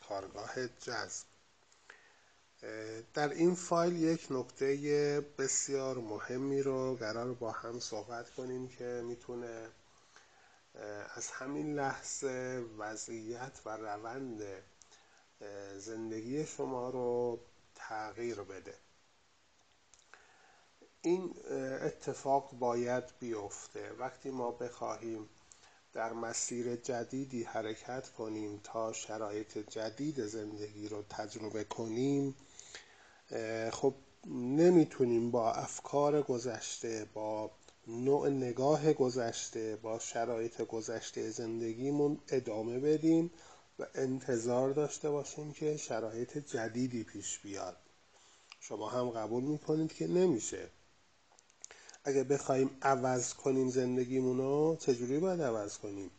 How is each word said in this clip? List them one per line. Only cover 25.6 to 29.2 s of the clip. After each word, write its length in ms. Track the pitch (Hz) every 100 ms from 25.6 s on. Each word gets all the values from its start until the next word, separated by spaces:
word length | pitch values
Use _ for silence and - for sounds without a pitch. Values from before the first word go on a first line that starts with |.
| - - _
در 200 | - 113
مسیر 640 | 117 117 113 - 120 120 120
جدیدی 680 | - 120 117 131 135 127
حرکت 680 | 113 113 107 110 - 123 131
کنیم 520 | - 110 107 107 104
تا 300 | - 113 110
شرایط 640 | 110 - 110